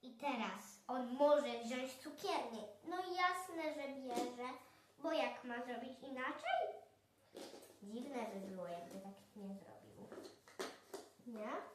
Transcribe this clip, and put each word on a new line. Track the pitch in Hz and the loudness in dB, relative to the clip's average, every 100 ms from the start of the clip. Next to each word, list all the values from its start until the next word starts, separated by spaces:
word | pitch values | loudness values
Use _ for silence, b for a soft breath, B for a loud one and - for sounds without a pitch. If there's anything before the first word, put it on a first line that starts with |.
I | 254 | -16
teraz | 226 285 240 202 196 - - - | -2 0 2 0 -2 -10 -12 -2
on | 254 240 | 0 0
może | 254 285 294 240 233 | 8 12 12 8 0
wziąć | 233 254 262 | 0 0 -2
cukiernię. | - 311 285 381 330 240 226 208 - | -6 -10 -4 2 2 2 -4 -8 -10
No | 320 359 | -4 -2
jasne, | 370 359 359 359 - 339 311 | 0 4 4 4 -2 -2 0
że | 285 277 | 0 -4
bierze, | 269 262 240 247 247 247 262 B B B - | -4 -2 0 0 -2 -6 -6 B B B -4
bo | 311 | 2
jak | 320 - - | 4 2 -2
ma | 247 240 | -4 -4
zrobić | 254 233 262 254 | -2 -4 -6 -8
inaczej? | 269 254 269 320 679 740 - - - - _ _ - - - - - - | -8 -2 -2 -2 2 2 2 -4 -14 -20 _ _ -18 -14 -12 -12 -16 -16
Dziwne | 202 226 277 262 214 | -8 -6 -2 -2 -2
by | 196 190 | -4 -4
było, | 185 175 | -4 -4
jakby | 170 175 190 | -4 -6 -8
tak | 196 - - 214 | -10 -12 -16 -10
nie | 196 | -8
zrobił. | 196 - - - - 202 - - - - - - - - - - - 240 | -8 -12 -16 -16 -14 -12 -10 -12 -14 -20 -8 -8 -8 -12 -12 -12 -16 -10
Nie? | 220 214 294 - | -6 -4 -4 -6